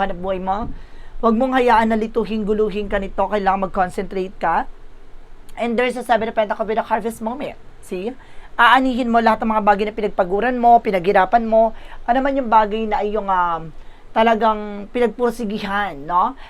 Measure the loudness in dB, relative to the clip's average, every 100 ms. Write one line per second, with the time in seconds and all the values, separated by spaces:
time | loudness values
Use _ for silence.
0 | -2 -4 -4 -4 -2 -4 -4 -8 -12 -14
1 | -12 -2 2 2 2 2 4 4 4 0
2 | 0 -2 -2 -2 -2 0 0 -2 -4 -4
3 | -4 -2 -2 0 0 0 0 0 -2 -2
4 | -6 -4 -6 -4 0 0 -2 -10 -14 -16
5 | -16 -16 -16 -16 -14 -6 -2 0 0 -2
6 | 0 2 2 0 -2 -2 -2 -2 0 -2
7 | -2 -6 -8 -6 -10 -12 -18 -18 -10 -6
8 | -6 -10 -14 -16 -12 4 6 6 4 0
9 | 2 4 4 2 0 2 4 2 0 -2
10 | -4 0 0 0 0 2 6 6 6 0
11 | 2 4 4 2 4 4 4 0 -14 -10
12 | 0 0 2 0 4 4 4 -2 -2 -2
13 | -2 -2 0 0 2 -2 -6 -14 -16 -18
14 | -6 2 4 4 2 0 -6 -10 -8 -2
15 | -2 0 -2 -2 -6 -4 -4 -4 -4 -6
16 | -2 2 2 -2